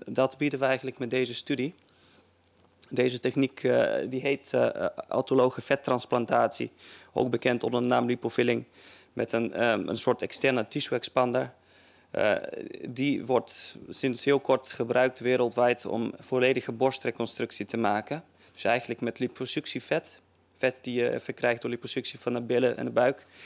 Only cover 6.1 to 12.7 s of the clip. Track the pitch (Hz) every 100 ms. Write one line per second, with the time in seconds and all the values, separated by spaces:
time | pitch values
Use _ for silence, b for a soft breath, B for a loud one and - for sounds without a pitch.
6.1 | 123 117 117 113 - 117 B B B B
7.1 | - 127 120 127 120 - 123 123 123 120
8.1 | 123 120 - 123 117 120 B B B B
9.1 | - 113 113 113 - 117 104 82 113 -
10.1 | 117 - - 135 127 107 147 - 123 -
11.1 | - 123 123 131 - b b b b b
12.1 | - 107 95 - - -